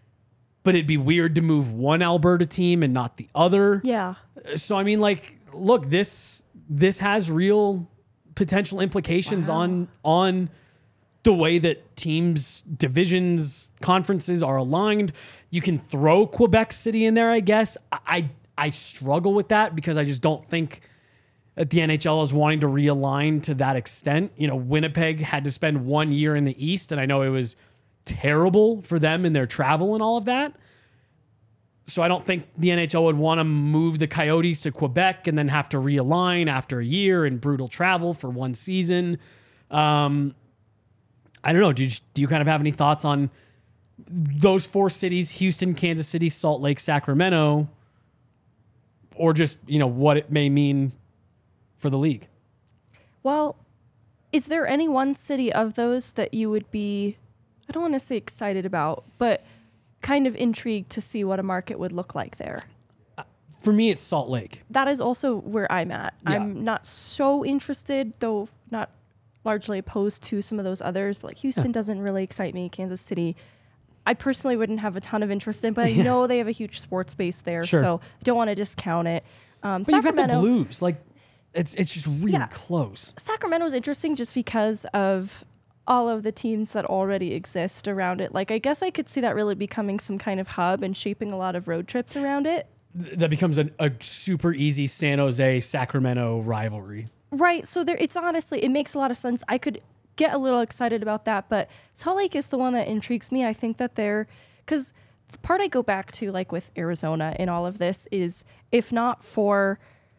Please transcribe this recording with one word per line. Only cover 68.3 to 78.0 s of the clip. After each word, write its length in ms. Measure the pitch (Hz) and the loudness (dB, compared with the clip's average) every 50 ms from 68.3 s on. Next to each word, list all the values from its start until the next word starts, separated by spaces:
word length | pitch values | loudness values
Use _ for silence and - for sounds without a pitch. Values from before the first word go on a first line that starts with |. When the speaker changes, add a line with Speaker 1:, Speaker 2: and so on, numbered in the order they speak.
| 220 208 202 - _ _ _ - | -2 -4 -4 -8 _ _ _ -10
Speaker 2:
not 200 | 233 220 208 - _ _ _ _ _ _ _ _ _ _ - | -8 -8 -8 -10 _ _ _ _ _ _ _ _ _ _ -4
largely 340 | 220 214 208 - - 208 185 | -4 -4 -2 -2 -4 -6 -6
opposed 440 | - - - 208 196 208 - - - | -6 -6 -4 -2 -2 -2 -2 -4 -8
to 180 | - 226 202 202 | -6 -6 -6 -4
some 160 | - 220 208 | -4 -6 -6
of 60 | 196 | -4
those 160 | 185 190 196 | -4 -6 -4
others, 380 | - - 175 190 196 202 202 - | -6 -4 -4 -2 -4 -4 -4 -6
but, 100 | - - | -10 -16
like, 100 | - - | -16 -8
Houston 280 | - 269 247 - 233 | -6 -4 -2 0 -2
Speaker 1:
Yeah. 60 | 240 233 | 0 0
Speaker 2:
doesn't 280 | 226 208 208 208 190 | -2 -4 -4 -4 -4
really 220 | 202 202 190 190 190 | -4 -4 -2 -2 -4
excite 300 | 190 - - 196 165 - | -6 -6 -6 -6 -6 -6
me. 140 | 180 180 175 | -6 -8 -8
Kansas 320 | - - 185 185 180 185 | -8 -8 -8 -8 -6 -8
City, 360 | - - 202 175 170 165 170 - - - _ _ _ _ _ _ _ _ _ _ - | -6 -6 -4 -2 -2 -2 -4 -6 -12 -20 _ _ _ _ _ _ _ _ _ _ -2
I 100 | - 240 | -2 -2
personally 420 | - - 269 262 - - 269 247 | 0 0 -2 -2 -2 0 -2 0
wouldn't 240 | 220 226 202 220 220 | 0 0 -2 -2 -4
have 160 | 208 214 175 | -4 -4 -6
a 40 | 196 | -6
ton 220 | - - - 214 208 | -8 -4 -4 -2 -2
of 80 | 202 | -2
interest 340 | 202 202 - 220 208 - - | -2 -4 -4 -6 -8 -4 -4
in, 80 | 226 214 | -4 -2
but 120 | 202 202 | 2 0
I 40 | - | 2
Speaker 1:
<laughs> 20 | |
Yeah. 120 | - - - | 4 4 4
Speaker 2:
know 220 | 247 254 247 254 | 4 4 2 2
they 120 | 247 247 240 | 2 2 0
have 100 | 226 214 | 0 -2
a 40 | 226 | -4
huge 260 | - 220 202 - - | -6 -8 -10 -10 -12
sports 340 | - - 185 185 185 - - | -10 -6 -6 -6 -6 -6 -6
base 260 | - 190 175 180 - - | -6 -4 -4 -4 -6 -6
there, 220 | 180 170 170 170 | -6 -4 -4 -2
Speaker 1:
Sure. 160 | 175 175 156 | 0 2 2
Speaker 2:
so 200 | 143 180 170 170 | 4 2 0 -2